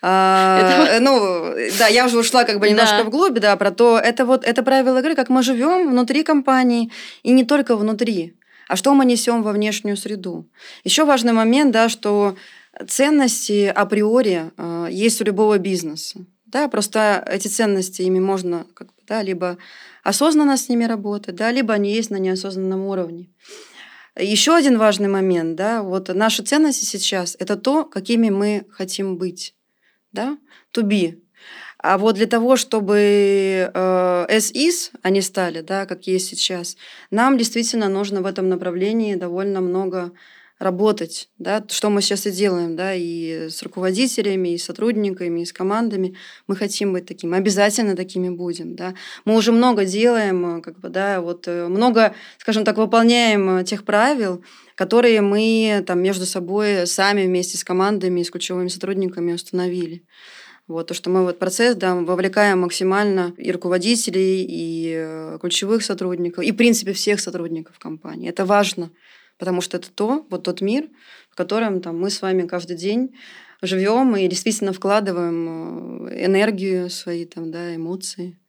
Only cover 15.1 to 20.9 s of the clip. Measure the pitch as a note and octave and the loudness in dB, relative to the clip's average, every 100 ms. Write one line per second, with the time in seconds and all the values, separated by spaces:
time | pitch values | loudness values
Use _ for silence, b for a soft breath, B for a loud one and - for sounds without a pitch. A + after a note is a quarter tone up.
15.1 | A3+ G#3+ G3 G#3+ G#3 F#3 F#3 E3 D#3 - | 2 -2 2 2 2 0 -4 -6 -10 -12
16.1 | G#3 F#3 _ _ B3+ D4 - G#3 A3 G#3+ | -14 -20 _ _ -4 -2 -2 -2 0 2
17.1 | G3+ - G3 G3+ - A3 G3 F#3 - F#3 | 2 -2 -6 -6 -2 0 0 -2 -4 0
18.1 | F#3 F#3+ F#3+ F3+ E3+ D#3+ _ - _ _ | 2 0 -2 -2 -6 -8 _ -20 _ _
19.1 | A3 G3 F3+ F3+ F3+ B B B B - | -6 -4 -4 -4 -6 B B B B -4
20.1 | G#3 D4 D4+ D4 C4+ - A#3+ A#3 | 2 4 4 4 2 0 0 0